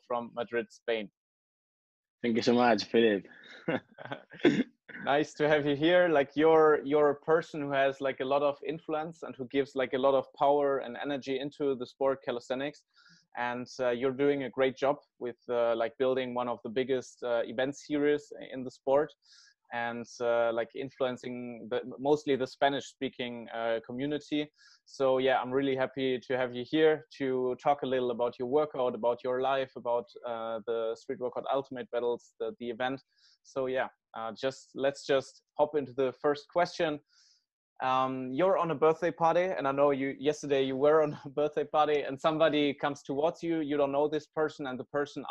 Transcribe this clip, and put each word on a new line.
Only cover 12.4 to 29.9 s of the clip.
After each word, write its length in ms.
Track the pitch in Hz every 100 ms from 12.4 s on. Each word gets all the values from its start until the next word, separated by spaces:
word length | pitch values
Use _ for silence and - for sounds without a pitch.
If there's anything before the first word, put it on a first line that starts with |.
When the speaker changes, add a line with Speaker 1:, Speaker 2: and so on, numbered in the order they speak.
| - 127 143 - _ _ _ _ _ -
Speaker 1:
And, 300 | 123 123 123 -
uh, 120 | 123
you're 220 | 120 135
doing 320 | 131 143 143 131
a 60 |
great 240 | - 135 127
job 220 | 135 143 - _
with, 180 | 123 120 -
uh, 260 | 120 117 113
like, 160 | 113 -
building 360 | 131 131 127 120
one 140 | 120
of 120 | 117 123
the 60 |
biggest, 520 | 113 127 131 120 -
uh, 200 | 123 117 113
event 320 | 117 135 143
series 560 | - 151 147 147 147 - -
in 140 | 131 127
the 60 |
sport 420 | - - 139 151 - _ - - _ _ 120
and, 320 | 117 117 117 -
uh, 280 | 120 117 117 117
like, 160 | 113 113
influencing 960 | 131 - 131 123 127 123 123 117 110
the, 120 | 123 127 120
mostly 360 | 135 151 147 131
the 120 | 127
Spanish 400 | - 139 139 -
speaking, 600 | - 131 - 123 120 113 113
uh, 260 | 117 113 -
community. 680 | 123 143 147 - 151 151 _ - _ _
So 320 | - 135 131
yeah, 200 | 131 120
I'm 100 | 123
really 260 | 131 139 131
happy 420 | 131 - 131 127
to 180 | - 127
have 160 | 127 123
you 100 | 123
here 380 | 156 156 151 - -
to 380 | 135 127 127 127
talk 200 | 151 143
a 40 | 131
little 260 | 127 123
about 260 | 117 120 -
your 100 | 123
workout, 460 | 147 151 139 127 120
about 240 | 117 120
your 200 | 131 127
life, 300 | 131 135 131 -
about, 300 | 120